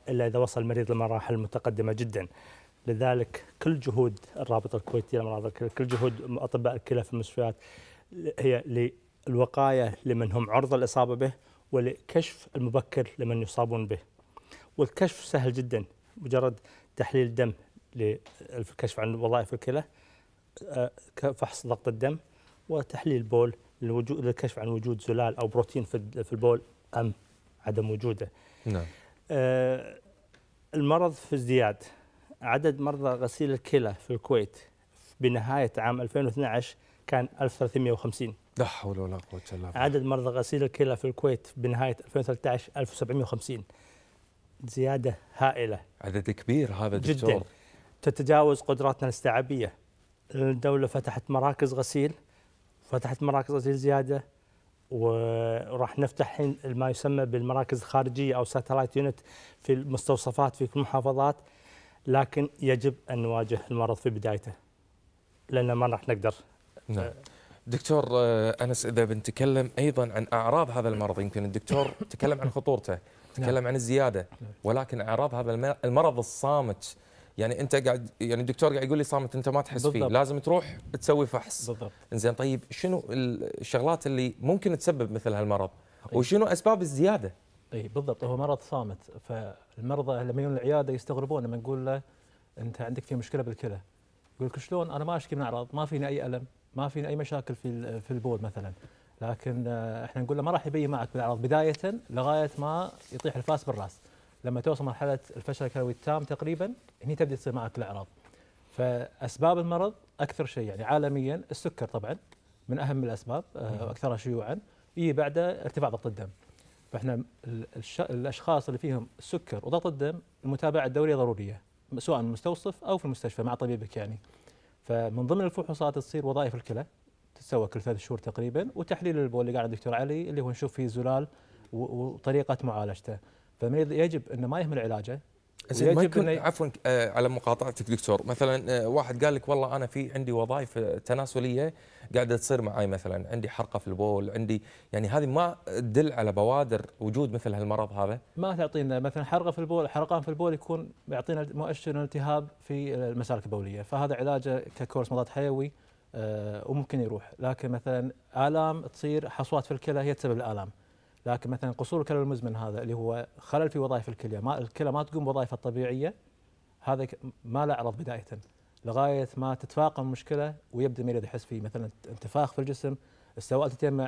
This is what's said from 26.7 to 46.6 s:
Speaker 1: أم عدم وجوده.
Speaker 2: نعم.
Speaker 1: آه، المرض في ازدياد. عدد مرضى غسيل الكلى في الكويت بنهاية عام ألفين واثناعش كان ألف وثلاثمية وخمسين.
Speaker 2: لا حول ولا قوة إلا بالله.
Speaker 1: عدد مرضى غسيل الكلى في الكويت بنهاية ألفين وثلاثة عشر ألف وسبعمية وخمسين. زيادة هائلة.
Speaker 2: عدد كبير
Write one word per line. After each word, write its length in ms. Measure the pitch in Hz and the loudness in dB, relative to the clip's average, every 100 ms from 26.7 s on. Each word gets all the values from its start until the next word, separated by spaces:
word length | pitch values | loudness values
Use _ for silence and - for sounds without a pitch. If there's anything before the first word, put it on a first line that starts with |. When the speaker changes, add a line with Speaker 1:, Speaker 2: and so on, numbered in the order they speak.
| _ _ 117 | _ _ -2
Speaker 1:
أم 160 | 117 - _ _ _ _ 113 | -2 -4 _ _ _ _ -2
عدم 260 | 110 107 | 0 0
وجوده. 400 | 107 120 101 101 - - - 117 | -2 -2 -4 -6 -12 -20 -10 -4
Speaker 2:
نعم. 200 | 95 85 - - _ - | -4 -4 -12 -20 _ -4
Speaker 1:
آه، 680 | 147 127 127 127 127 110 - - _ _ _ _ _ _ 156 | 2 4 4 2 0 -4 -16 -20 _ _ _ _ _ _ 0
المرض 360 | 143 165 175 | 4 4 4
في 240 | 143 - 143 | 0 -4 -2
ازدياد. 480 | 123 127 107 104 - - _ _ _ - | 4 6 6 2 -10 -20 _ _ _ -10
عدد 380 | 120 131 156 139 | 0 2 2 2
مرضى 300 | 143 143 139 | -2 0 -2
غسيل 420 | 123 123 - 147 | 0 -2 -2 0
الكلى 420 | 131 - 139 110 | -2 2 2 2
في 200 | 98 - | -4 -6
الكويت 440 | 120 - 120 101 - - _ _ - - - | -6 2 4 4 -6 -20 _ _ -20 -20 0
بنهاية 520 | 127 120 110 139 120 - | 2 2 0 0 0 0
عام 240 | 113 123 | 0 0
ألفين 240 | 120 143 131 | 0 0 0
واثناعش 500 | 120 127 117 - - _ _ - | 0 0 0 -2 -10 _ _ 0
كان 220 | 131 127 - | 0 0 -2
ألف 140 | 131 - | -2 0
وثلاثمية 360 | 123 131 127 | 0 2 2
وخمسين. 440 | 113 120 - 117 107 _ - | 0 -2 -4 -6 -8 _ -2
Speaker 2:
لا 80 | 98 | -2
حول 340 | - 101 95 | -2 -6 -4
ولا 180 | 92 92 - | -6 -6 -10
قوة 100 | 92 - | -16 -12
إلا 100 | 92 | -10
بالله. 100 | 90 104 | -6 0
Speaker 1:
عدد 280 | 139 139 | 2 2
مرضى 260 | 131 131 123 | 0 0 0
غسيل 340 | 127 120 147 | -2 0 0
الكلى 320 | 135 - 135 120 | 0 2 2 2
في 100 | 131 | -2
الكويت 420 | - 139 120 - 127 | 0 0 0 -4 -4
بنهاية 400 | 120 120 131 117 - | -2 0 0 -2 -2
ألفين 140 | 139 | -2
وثلاثة 300 | 131 120 139 | 0 0 0
عشر 220 | 123 - 143 | -2 -4 -6
ألف 140 | 123 | -6
وسبعمية 320 | - 120 139 | -4 -2 -2
وخمسين. 400 | 120 117 - 117 101 - - - _ _ _ _ _ _ | -2 -4 -6 -10 -12 -20 -20 -20 _ _ _ _ _ _
زيادة 540 | 120 127 131 139 123 98 - - | -8 0 2 2 0 -2 -10 2
هائلة. 420 | 135 127 113 101 - _ | 2 4 -2 -4 -8 _
Speaker 2:
عدد 280 | 98 101 104 | -4 -2 -2
كبير 440 | 104 - 143 | -2 2 2